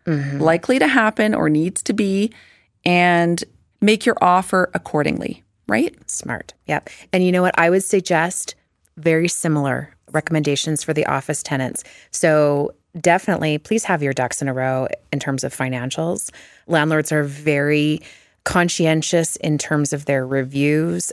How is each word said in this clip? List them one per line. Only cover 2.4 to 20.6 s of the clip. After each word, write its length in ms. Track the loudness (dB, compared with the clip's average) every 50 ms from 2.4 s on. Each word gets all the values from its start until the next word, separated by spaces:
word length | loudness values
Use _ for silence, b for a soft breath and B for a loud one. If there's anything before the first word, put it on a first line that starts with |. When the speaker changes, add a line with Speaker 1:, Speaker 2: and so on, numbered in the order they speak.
| b b b b b b b _ 0
Speaker 2:
and 580 | 2 4 4 4 4 4 4 4 2 0 0 -4 _ _ _ _ _ _ 0
make 260 | 2 2 2 4 2
your 100 | 0 2 2
offer 480 | 4 4 4 4 2 2 0 0 0 0
accordingly, 680 | -2 -6 -6 -2 -2 0 0 0 0 -2 -4 -8 -10 -12 _ _ _ _ -6
right? 300 | -2 0 0 0 -2 -4 -10 -12 -10
Speaker 1:
Smart. 460 | -10 -8 -8 -8 -8 -8 -10 -16 -20 _ -6
Yep. 240 | -4 -4 -4 -4 B B B B B
And 120 | 0 2 2
you 80 | 4
know 100 | 4 4
what? 160 | 2 2 2 4
I 120 | 4 4
would 120 | 4 2
suggest 720 | 2 2 0 0 2 2 0 0 0 0 -4 -8 -10 -12 -14 _ _ _ _ _ _ _ -12
very 300 | -4 0 2 2 2 2
similar 640 | 0 -2 -2 -2 0 0 0 0 0 -2 -4 -6 -10 _ _ _ -4
recommendations 720 | -4 -4 -2 0 0 0 2 0 0 0 -2 -2 -4 -4 -4
for 100 | -4 -2
the 100 | -2 0
office 360 | 0 -2 -2 -2 -4 -6 -6
tenants. 400 | -4 -4 -4 -4 -4 -4 -6 -10 -14 B B B B B
So 600 | B 0 2 4 4 4 4 2 2 0 -2 -4 -6 _ _ _ -10 -2
definitely, 580 | 2 2 2 2 2 -2 -2 0 0 -2 -2 -2
please 240 | -2 -2 -2 -2
have 180 | 0 0 -2 0
your 120 | 0 -2
ducks 280 | -2 -2 -2 -4 -4 -4
in 60 | -4
a 80 | -4 -2
row 320 | -2 -2 -2 0 -2 -2 -4 -6 -10 _ -8
in 60 | -6 -6
terms 240 | -4 -4 -4 -4
of 100 | -4 -6
financials. 800 | -6 -4 -4 -4 -4 -6 -6 -6 -6 -4 -4 -4 -4 -6 -8 -12 B B B B B B B 0
Landlords 420 | 2 2 2 2 2 0 0 0
are 140 | 0 -2 -2
very 760 | -2 -6 -4 -2 0 0 0 2 2 2 2 2 0 0 -2 B B B B B B B B -6
conscientious 880 | -2 0 0 0 0 0 0 2 2 2 0 0 0 0 0 0 0 -4 -6
in 200 | -2 -2 -2 -2
terms 340 | -2 -2 -2 -2 0 -2
of 120 | -4 -6 -2
their 200 | -2 -2 -2 0
reviews 840 | -2 -2 -2 -2 -2 -2 0